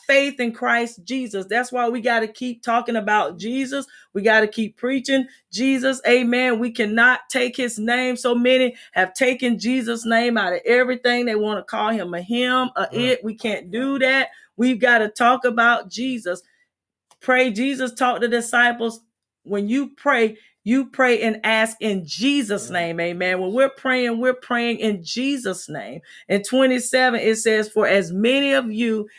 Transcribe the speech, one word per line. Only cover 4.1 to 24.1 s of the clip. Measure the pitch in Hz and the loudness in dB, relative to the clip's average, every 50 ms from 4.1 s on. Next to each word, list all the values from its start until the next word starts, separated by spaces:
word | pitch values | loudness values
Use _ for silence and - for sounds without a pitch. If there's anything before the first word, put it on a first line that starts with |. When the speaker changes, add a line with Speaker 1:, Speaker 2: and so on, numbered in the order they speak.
| - | -8
Speaker 1:
We | 208 196 | 0 2
gotta | 220 220 220 214 | 4 4 4 4
keep | 208 - 226 220 202 - | 2 0 -4 -4 -6 -6
preaching | _ - 247 269 262 262 277 269 269 254 262 - _ _ _ | _ -4 -2 -2 -2 0 0 0 0 0 -4 -10 _ _ _
Jesus. | - 202 262 269 269 254 254 269 262 254 - | -6 -2 0 0 2 2 0 -2 -2 0 2
Amen. | 240 240 254 247 233 240 247 254 254 240 | 4 4 4 4 2 0 2 2 0 0
We | 220 240 240 | 0 -2 -4
cannot | 233 - 214 208 220 226 233 254 247 240 - - | -2 -2 -2 0 4 4 4 4 4 2 -4 -4
take | - 254 247 247 240 | -2 -2 -2 -2 -2
his | - 247 233 233 | -4 -4 -4 -4
name. | 214 214 233 240 254 254 254 247 | -4 -2 -2 0 0 0 -2 -4
So | 240 - 247 240 | -2 -2 0 0
many | 240 240 247 262 254 254 240 233 - - - - | 2 4 4 4 4 4 2 -2 -8 -18 -4 -2
have | 185 185 185 - | -2 -2 0 0
taken | - 269 247 262 247 254 240 233 185 | 0 0 0 2 0 0 -2 -2 0
Jesus' | 190 240 254 262 220 233 233 226 226 | 0 0 0 0 -2 -4 -6 -4 -2
name | 226 226 226 240 240 233 | 0 2 2 2 2 0
out | 214 196 180 180 | 0 0 0 -2
of | - - | -2 0
everything. | 226 240 247 254 247 254 240 - 247 240 247 240 | 2 4 4 4 2 -2 -2 0 0 0 0 0
They | 233 214 | 0 0
wanna | 214 214 214 214 185 - | 0 0 -2 -2 -4 -6
call | - 226 214 214 220 | -6 -4 -2 -2 -2
him | 226 214 175 175 175 | -2 -2 -4 -6 -8
a | 175 | -8
him, | 180 190 240 240 254 254 254 254 254 247 - | -6 -4 -2 -2 0 0 0 0 0 -2 -4
a | 190 | -4
Speaker 2:
Right. | 190 - - | -6 -4 -2
Speaker 1:
it. | 226 240 254 247 - 202 | -2 0 0 0 0 -2
We | 220 214 | -8 -8
can't | - - 220 202 - - 180 | -6 -4 -4 -4 -4 -8 -8
do | 196 233 262 277 277 254 | -6 -4 -2 -2 0 0
that. | 262 254 269 269 254 - - - - _ _ | 2 2 2 2 0 -2 -8 -18 -20 _ _
We've | - 240 254 254 196 | 0 0 0 2 2
gotta | 247 247 240 226 214 214 | 4 4 4 4 4 0
talk | - - 247 240 254 247 247 | 0 2 2 4 4 2 0
about | 247 226 233 226 240 233 - - 185 | 0 2 4 4 4 4 2 -2 -8
Jesus. | - 208 247 262 254 226 - 175 180 190 - _ _ _ _ _ _ _ _ _ _ _ _ _ _ _ | -8 -6 -4 -4 -4 -4 -6 -6 -6 -6 -10 _ _ _ _ _ _ _ _ _ _ _ _ _ _ _
Pray. | - 254 254 254 262 254 | -2 2 2 2 2 2
Jesus | 190 208 254 277 277 254 262 240 240 | 0 -2 -2 -2 -2 -4 -6 -6 -2
taught | - 262 247 240 - | 0 0 0 0 0
the | 233 | 0
disciples, | 233 240 233 226 - - 240 240 240 233 233 233 226 220 - _ _ _ _ _ _ _ _ _ | 0 0 -2 -2 0 2 4 4 4 2 0 -4 -6 -6 -10 _ _ _ _ _ _ _ _ _
when | 165 202 202 202 208 | -4 -4 -2 0 0
you | 247 277 277 - - | 0 -2 -2 -4 -8
pray, | _ - 285 262 233 226 220 220 - _ _ _ _ _ | _ 0 2 4 4 2 0 0 -8 _ _ _ _ _
you | 202 247 269 262 | 0 0 0 0
pray | - - - 262 247 240 - | -2 0 2 2 4 4 2
and | 233 226 214 220 - | 2 -2 -2 -2 -2
ask | 220 220 220 220 220 - - | 0 2 2 0 0 -2 -4
in | 202 214 202 190 165 | -4 -2 -2 -4 -6
Jesus' | 143 - 160 226 277 285 285 240 202 202 - - - | -8 -6 -2 0 0 2 0 0 -2 -4 -4 -4 -4
Speaker 2:
Right. | 180 175 170 170 165 | -4 -4 -2 -2 -4
Speaker 1:
name. | 170 | -4
Amen. | 170 175 175 175 180 180 185 185 | -4 -4 -2 -2 -2 0 0 0
When | 185 185 208 | -2 -2 2
we're | 254 269 269 | 2 2 2
praying, | - - - 262 254 254 247 240 | 0 -4 -4 -2 0 0 0 -2